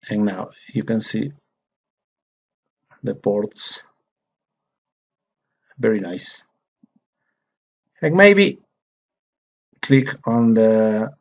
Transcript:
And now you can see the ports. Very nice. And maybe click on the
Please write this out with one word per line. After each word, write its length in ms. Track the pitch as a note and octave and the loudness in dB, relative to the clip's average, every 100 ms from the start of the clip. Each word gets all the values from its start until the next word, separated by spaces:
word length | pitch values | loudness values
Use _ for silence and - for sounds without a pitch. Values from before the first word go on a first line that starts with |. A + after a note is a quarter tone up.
| - | -8
And 160 | G#2 G#2 | -4 -4
now 240 | F#2 - _ - | -6 -14 _ -10
you 160 | - | -10
can 160 | A2 A2+ | -4 -6
see 320 | A2+ A2 C#3+ - _ _ _ _ _ _ _ _ _ _ _ _ _ _ _ _ | -6 -8 -8 -12 _ _ _ _ _ _ _ _ _ _ _ _ _ _ _ _
the 120 | B2 | -10
ports. 680 | - - G2+ G#2+ - - - _ _ _ _ _ _ _ _ _ _ _ _ _ _ _ _ _ _ _ - | -6 -4 -4 -6 -10 -14 -14 _ _ _ _ _ _ _ _ _ _ _ _ _ _ _ _ _ _ _ -6
Very 220 | A2+ G#2+ | -4 -4
nice. 420 | F2+ F2+ - - _ _ _ _ _ _ _ _ _ _ _ _ _ _ _ _ | -6 -12 -14 -18 _ _ _ _ _ _ _ _ _ _ _ _ _ _ _ _
And 140 | D#3 | -2
maybe 460 | F3 G3+ G3+ G3+ - _ _ _ _ _ _ _ _ _ _ _ _ | 6 6 6 2 -2 _ _ _ _ _ _ _ _ _ _ _ _
click 260 | - C3+ C3 - - | 2 2 2 -8 -4
on 280 | A#2 A#2 | 0 2
the 580 | A2 A2 A2 A2 G#2+ A2 - | 4 4 4 2 -2 -6 -10